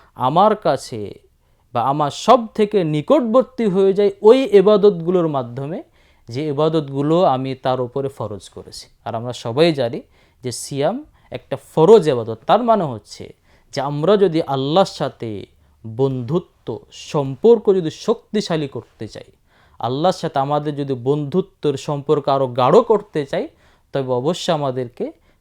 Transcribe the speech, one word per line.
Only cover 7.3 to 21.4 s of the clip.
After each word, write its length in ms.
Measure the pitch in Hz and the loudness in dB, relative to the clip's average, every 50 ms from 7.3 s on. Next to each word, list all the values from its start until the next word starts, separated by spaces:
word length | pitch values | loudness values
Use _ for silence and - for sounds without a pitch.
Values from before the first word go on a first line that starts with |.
| 131 127 131 135 131 | 2 0 -2 -6 -8
তার 260 | - - 131 127 127 | -6 -4 -4 -2 -2
উপরে 280 | 127 120 - 139 135 135 | -4 -4 -4 -6 -6 -6
ফরজ 400 | - - 113 104 104 95 - - | -8 -8 -10 -10 -10 -12 -14 -18
করেছি। 380 | - 95 87 - - - - - _ _ _ | -20 -20 -20 -18 -18 -20 -20 -20 _ _ _
আর 100 | 110 110 | -8 -8
আমরা 180 | 113 120 123 117 | -8 -8 -8 -10
সবাই 400 | - - 120 113 143 170 170 151 | -8 -10 -6 0 2 2 2 2
জানি 280 | 139 123 117 139 214 - _ _ _ _ _ _ _ - | 0 -4 -4 -6 -8 -12 _ _ _ _ _ _ _ -12
যে 80 | 127 | -10
সিয়াম 540 | 117 - - - 143 135 139 175 220 285 302 - _ _ _ _ | -10 -10 -12 -8 -4 -2 -2 -2 -2 -4 -10 -16 _ _ _ _
একটা 260 | 127 123 - _ 139 | -16 -16 -12 _ -12
ফরজ 500 | - - - - 160 160 180 226 214 156 | -12 -12 -6 0 4 6 8 8 8 6
ইবাদত। 320 | 151 127 120 110 113 113 - - | 4 0 -2 -4 -6 -8 -6 0
তার 160 | - 180 220 247 | 0 2 2 4
মানে 200 | 226 220 208 170 | 2 2 2 0
হচ্ছে 500 | 139 117 104 - - - - 98 - - _ _ _ _ _ _ _ | -4 -6 -10 -14 -18 -18 -18 -18 -20 -20 _ _ _ _ _ _ _
যে 100 | - 139 | -6 -6
আমরা 360 | 131 143 147 147 151 185 214 | -4 -4 -4 -2 2 2 4
যদি 260 | 196 202 180 156 160 - | 4 4 2 2 -2 -2
আল্লাহর 420 | - 139 135 135 143 160 190 190 | -2 -4 -4 -2 0 2 2 0
সাথে 600 | - - - 156 131 - _ - 113 104 95 - - _ _ _ _ _ _ - | 0 -2 -6 -8 -8 -6 _ -12 -10 -10 -12 -14 -16 _ _ _ _ _ _ -18
বন্ধুত্ব 920 | 113 113 120 135 135 131 127 120 117 160 180 - _ _ _ _ 139 113 - - _ | -12 -4 -2 -2 -2 -2 -4 -6 -4 -4 -4 -4 _ _ _ _ -12 -12 -12 -14 _
সম্পর্ক 840 | - - - - - 151 139 135 135 - - 226 233 214 - 214 190 | -20 -20 -14 -6 -4 -4 -4 -4 -6 2 4 6 6 6 4 2 0
যদি 180 | 190 165 156 | 2 -2 -4
শক্তিশালী 760 | - - - 208 233 - - _ - 214 - - 170 156 147 | -8 -6 -4 -4 -4 -4 -6 _ -4 -4 -2 -2 -4 -4 -4
করতে 400 | 131 - 117 104 - _ _ 113 | -6 -10 -14 -16 -16 _ _ -14
চাই, 160 | 101 - - - - _ _ _ _ _ _ _ _ _ _ | -14 -14 -18 -20 -20 _ _ _ _ _ _ _ _ _ _
আল্লাহর 340 | 110 120 131 143 165 185 180 | -6 -6 -4 0 0 0 0
সাথে 260 | - 175 156 - 139 | -2 -6 -4 -2 -2
আমাদের 360 | 135 143 147 151 147 151 147 | -2 0 -2 -2 -2 -4 -6
যদি 180 | 139 143 120 135 | -6 -4 -4 -6
বন্ধুত্বের 840 | 120 120 135 147 151 147 139 180 185 | -4 -2 -2 -2 -2 -2 -2 -2 -2